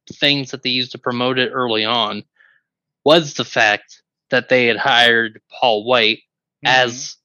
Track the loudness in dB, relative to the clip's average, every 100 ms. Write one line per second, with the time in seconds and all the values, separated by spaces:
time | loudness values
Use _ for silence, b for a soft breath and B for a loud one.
0 | -20 -2 -2 -2 -6 -8 -6 -6 -6 -8
1 | -6 -2 -2 -2 -2 -4 -2 -2 -2 -2
2 | -2 -6 -12 _ _ _ _ _ _ _
3 | 4 4 2 -6 -4 0 0 0 -6 -20
4 | _ _ _ -4 0 2 2 0 0 2
5 | 4 2 -2 -8 _ -2 0 0 0 2
6 | 2 -2 _ _ _ _ 0 2 0 -4
7 | -14 -16